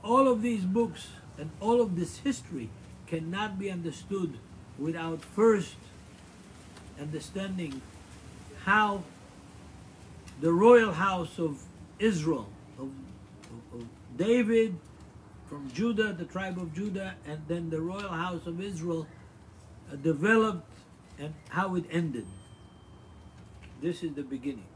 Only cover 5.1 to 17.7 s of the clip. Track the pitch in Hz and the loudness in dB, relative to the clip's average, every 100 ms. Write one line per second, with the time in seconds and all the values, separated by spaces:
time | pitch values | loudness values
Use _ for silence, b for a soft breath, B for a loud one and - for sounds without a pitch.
5.1 | 160 - - 226 208 156 - - - - | -6 -6 6 8 8 2 -10 -18 -20 -20
6.1 | - - - - - - - - - 147 | -20 -20 -20 -20 -20 -20 -18 -18 -12 -8
7.1 | 156 - 190 190 185 160 135 - - - | -8 -8 -8 -4 -4 -4 -8 -12 -18 -18
8.1 | - - - - - - 214 214 202 - | -18 -18 -16 -16 -6 4 6 6 2 -6
9.1 | - - - - - - - - - - | -16 -20 -20 -20 -18 -18 -18 -18 -20 -18
10.1 | - - 131 156 170 220 240 220 160 196 | -18 -18 0 4 8 10 10 8 2 0
11.1 | 185 160 - 165 139 - - - - 214 | 0 -4 -4 -4 -4 -12 -18 -20 0 2
12.1 | 180 156 143 101 - - - 135 135 - | 2 0 -2 -4 -16 -20 -12 -12 -12 -16
13.1 | - - - - 117 - 120 117 - - | -18 -20 -20 -18 -18 -14 -14 -14 -16 -16
14.1 | 123 196 247 220 226 226 175 - - - | -2 4 4 6 4 4 0 -10 -20 -20
15.1 | - - - - 143 139 123 233 214 214 | -20 -20 -20 -14 -12 -8 -2 0 2 0
16.1 | 175 170 185 190 180 170 156 208 190 190 | 0 -6 -6 -6 -6 -6 -4 -4 -4 -6
17.1 | 185 147 156 156 170 165 | -10 -10 -10 -4 -4 -2